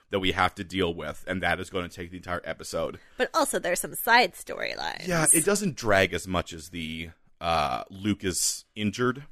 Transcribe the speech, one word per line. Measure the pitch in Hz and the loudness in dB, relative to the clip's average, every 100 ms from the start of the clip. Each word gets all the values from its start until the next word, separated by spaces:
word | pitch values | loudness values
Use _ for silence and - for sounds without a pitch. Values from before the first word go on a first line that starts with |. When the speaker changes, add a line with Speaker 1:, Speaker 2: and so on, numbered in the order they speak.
| - | -4
Speaker 1:
that | 101 | 0
we | 92 | 2
have | 87 92 - | 4 2 0
to | |
deal | 87 92 87 | -6 0 0
with, | 85 76 - - | 0 -6 -8 -6
and | 92 | -2
that | 87 85 | 0 0
is | 95 | -2
gonna | 98 85 | -6 -6
take | - 85 | -8 -12
the | 90 | -12
entire | 92 87 | -6 -6
episode." | - 82 - 85 76 - - - | -6 -10 -6 -4 -4 -6 -10 -4
Speaker 2:
But | 254 | -2
also, | 320 285 185 | 0 0 0
there's | 175 180 | -2 -2
some | 165 | -4
side | 151 - 240 220 | -4 4 6 4
storylines. | - - - - - 71 - - | 0 -12 -8 -6 -6 -6 -6 -2
Speaker 1:
Yeah, | 170 156 | 2 6
it | 165 170 | 6 4
doesn't | 202 202 - | 2 0 0
drag | 113 98 95 | 4 6 6
as | 87 95 | 2 -2
much | 90 - | -2 -2
as | 82 78 | -6 -10
the, | 85 80 80 82 - _ - | -8 -6 -6 -10 -14 _ -6
uh, | 85 82 71 60 - | 0 2 2 -2 -6
Luke | 95 104 101 | -4 -2 0
is | 98 82 - - - - | 0 0 -2 -2 -8 -4
injured | 104 104 123 127 147 | -2 0 0 0 -6